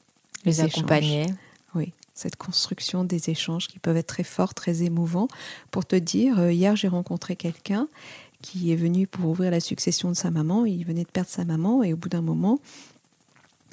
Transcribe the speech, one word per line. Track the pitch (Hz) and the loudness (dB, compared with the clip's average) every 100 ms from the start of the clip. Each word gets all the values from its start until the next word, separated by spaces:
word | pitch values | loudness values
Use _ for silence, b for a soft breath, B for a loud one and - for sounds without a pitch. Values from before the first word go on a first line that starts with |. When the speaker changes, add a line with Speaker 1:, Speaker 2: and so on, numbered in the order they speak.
| _ _ _ - 175 | _ _ _ -4 0
Speaker 1:
Les | |
Speaker 2:
Les | 160 160 | 2 2
échanges. | 160 | 0
Speaker 1:
accompagner. | - 151 151 147 160 190 B B B 175 | 2 2 2 0 -2 -4 B B B -4
Speaker 2:
Oui, | 160 - - | -4 -8 -18
cette | - - - | -12 -10 -10
construction | - - - 190 - 180 | -6 -4 -2 -4 -4 -2
des | 185 175 160 | 0 0 0
échanges | 160 - 165 - | -2 -2 -4 -6
qui | - | -6
peuvent | - 165 | 0 0
être | 165 | 0
très | - | -4
forts, | 175 - 185 | -4 0 -2
très | - - 170 | -2 -4 0
émouvants. | 175 170 165 175 247 B B B B | 0 0 0 0 -2 B B B B
Pour | 190 - | -6 0
te | 185 | 2
dire, | 165 190 254 214 | 2 2 4 4
euh, | 175 | 4
hier, | 170 190 208 | 4 4 4
j'ai | 196 | 2
rencontré | 175 180 170 - 180 | 0 -2 -6 -6 -6
quelqu'un | 165 - - 202 302 B B B B B | -6 -6 -2 -2 -2 B B B B B
qui | - 185 170 | -12 -4 0
est | 165 | 2
venu | 170 180 196 | 2 2 0
pour | - 165 | 0 0
ouvrir | 170 180 | 0 2
la | 170 | 2
succession | - - - - 180 | 0 -2 0 0 0
de | 175 | 0
sa | 175 | 0
maman. | 160 156 202 233 | 0 2 2 2
Il | 175 170 | 0 -2
venait | 165 | -2
de | 170 | -2
perdre | 185 180 | -2 -2
sa | - 175 | -2 0
maman | 160 180 262 | 0 2 2
et | 196 | 2
au | 160 | 0
bout | 175 | -2
d'un | 175 | -2
moment, | 165 160 185 285 B B B B _ _ _ _ - _ - | 0 2 2 2 B B B B _ _ _ _ -20 _ -16